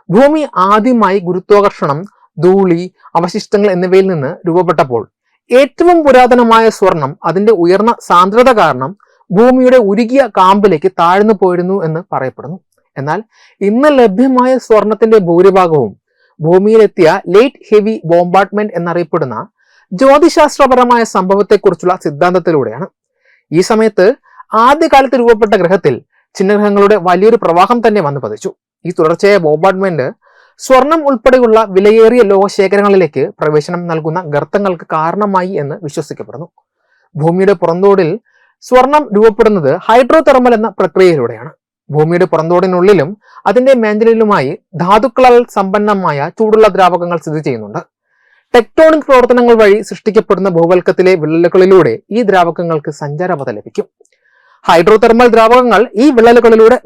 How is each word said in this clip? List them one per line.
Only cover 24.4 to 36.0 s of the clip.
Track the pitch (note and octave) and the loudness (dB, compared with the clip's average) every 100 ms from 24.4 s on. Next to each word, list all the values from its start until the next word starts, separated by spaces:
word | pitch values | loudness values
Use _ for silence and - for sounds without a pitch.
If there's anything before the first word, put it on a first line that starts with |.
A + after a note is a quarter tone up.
| _ | _
ആദ്യകാലത്ത് | A3 B3 D4+ E4 C#4 C4 C4 | 0 2 2 2 2 2 0
രൂപപ്പെട്ട | A#3 A3 A3 | 0 0 0
ഗ്രഹത്തിൽ | G3+ F3 F#3+ C#3+ A#2+ - _ _ | -2 -2 -2 -2 -6 -10 _ _
ചിഹ്നഗ്രഹങ്ങളുടെ | - G3 G#3 G#3 G3+ G3+ G#3 | -6 -2 0 0 2 2 2
വലിയൊരു | F3 F3+ G#3+ A#3 | 0 0 2 2
പ്രവാഹം | F3 E3+ G3+ A#3+ A3+ | 0 0 0 0 -2
തന്നെ | G#3 | -2
വന്നു | C#3+ C#3 | -4 -6
പതിച്ചു. | G#2+ G#2+ F#3+ - _ _ | -10 -10 -12 -14 _ _
ഈ | E3 | -10
തുടർച്ചയായ | F3+ D#3+ E3+ G3+ G3+ | -2 -2 0 0 0
ബോംബാർഡ്മെന്റ് | D3+ D#3 F#3+ F#3+ F#3+ D#3 C3+ - _ _ _ _ | 0 0 0 -2 -4 -4 -8 -12 _ _ _ _
സ്വർണം | - C4 C#4+ E4 C#4 | 0 0 2 -2 -2
ഉൾപ്പെടെയുള്ള | B3+ C4 B3+ A#3 A3 G#3 | -2 2 2 2 2 0
വിലയേറിയ | F#3 G#3 A3+ A3 B3 | 0 2 4 4 4
ലോഹശേഖരങ്ങളിലേക്ക് | G3+ G3 G3 - F#3+ G3+ G3+ G3 D#3+ - E3+ - | 2 2 0 -2 -2 0 2 0 0 -2 -6 -4
പ്രവേശനം | D#3 D3+ D3 F3 E3+ | -2 -2 -4 -8 -6
നൽകുന്ന | D#3+ D#3+ F3 E3 | -6 -6 -8 -6
ഗർത്തങ്ങൾക്ക് | C#3+ D3 G3+ G3+ E3+ - | -6 -4 -4 -4 -6 -6
കാരണമായി | D#3+ D#3+ F#3 G#3 F#3+ F#3 | -4 -4 -4 -4 -4 -4
എന്ന് | F#3 C#3 E3+ | -6 -8 -10
വിശ്വസിക്കപ്പെടുന്നു. | D#3 E3 | -12 -10